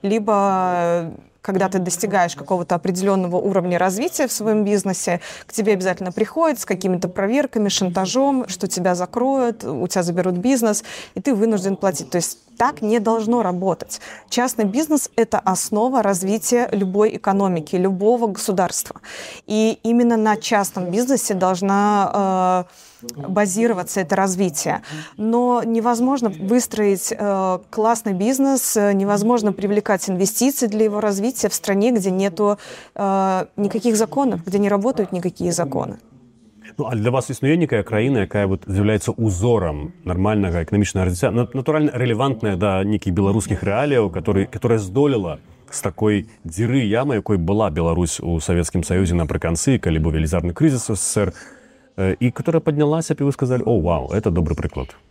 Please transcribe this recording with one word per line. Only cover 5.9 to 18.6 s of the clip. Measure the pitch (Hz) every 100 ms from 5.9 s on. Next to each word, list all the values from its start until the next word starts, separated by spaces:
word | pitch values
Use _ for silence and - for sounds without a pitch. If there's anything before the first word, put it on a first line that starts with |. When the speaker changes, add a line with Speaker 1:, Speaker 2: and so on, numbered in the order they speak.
| 180 185
Speaker 1:
приходят | 175 214 - 320 269
с |
какими-то | - 185 190 180 185
проверками, | 180 196 262 277 233 202
шантажом, | - 185 175 190 240 277 269 233
что | 185 190
тебя | 185 180
закроют, | 180 180 247 254 269 240 226
у | - 139 175
тебя | 196
заберут | 175 175 180
бизнес, | 180 220 269 226 208 - - - -
и |
ты | 233
вынужден | 220 226 208 190 190
платить. | 196 175 -
То | 175
есть | 160 - _ -
так | - -
не | 214 226
должно | 214 226 220 240
работать. | 196 180 190 170 - - - - -
Частный | - 247 240
бизнес — | 214 226 311 302 - -
это | 226 214
основа | - 185 - 208 247 262
развития | 202 190 190 220 - 240 240
любой | 208 190 196 214 -
экономики, | - 196 196 175 151 185
любого | 185 185 208 247 226
государства. | 190 - 185